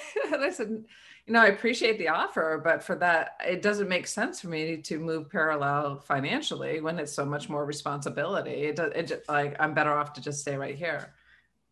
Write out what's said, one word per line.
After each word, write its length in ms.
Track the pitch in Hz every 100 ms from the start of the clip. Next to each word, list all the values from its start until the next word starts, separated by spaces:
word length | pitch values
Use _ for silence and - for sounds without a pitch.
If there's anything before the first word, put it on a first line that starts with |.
| - - -
And 100 | 285
I 60 | 277
said, 180 | - 214 220 220 - - - -
"You 60 |
know, 80 | 226
I 80 | 208
appreciate 500 | 190 226 247 240 208
the 100 | 160
offer, 520 | 165 330 220 160 156
but 220 | 156 156
for 100 | - 170
that, 400 | 175 165 - -
it 180 | - 180
doesn't 260 | 208 208 190
make 180 | 180 -
sense 340 | - 247 -
for 80 | 180
me 280 | 156 156 165
to 220 | 143 156
move 280 | 165 160 147
parallel 680 | 190 156 151 143 143 147 139
financially 840 | - 139 139 247 302 147 135 156
when 180 | 156 170
it's 120 | 147
so 120 | -
much 240 | 143 147 -
more 180 | 147 147
responsibility. 1000 | 147 151 143 143 123 160 190 131 127 151
It 80 | 151
does, 160 | 160
it 120 | - 165
ju-, 140 | - -
like, 280 | 147 143 143
I'm 160 | 156
better 180 | 156 147
off 200 | 147 147
to 80 | -
just 180 | 139 143
stay 160 | - 139
right 200 | 131 143
here." 380 | 170 151 - - _ _ _ _ _